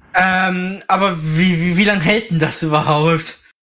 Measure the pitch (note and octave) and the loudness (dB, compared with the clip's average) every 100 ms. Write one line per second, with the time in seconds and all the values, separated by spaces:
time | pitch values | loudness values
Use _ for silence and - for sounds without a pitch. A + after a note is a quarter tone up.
0 | _ F#3 F#3 F#3 F#3 F3+ F#3 G3 - F#3 | _ 0 2 2 0 -2 -6 -8 -4 0
1 | G3 E3+ D#3 D#3 F#3 E3+ E3+ F3 G#3 G3+ | 0 -2 -2 0 2 2 0 2 2 2
2 | D#3+ G#3 A3 E3 D#3 - D#3+ D3+ D#3 D3+ | 2 0 0 -2 0 -2 0 0 0 0
3 | D#3 E3 D#3 - _ _ _ | 2 0 -2 -10 _ _ _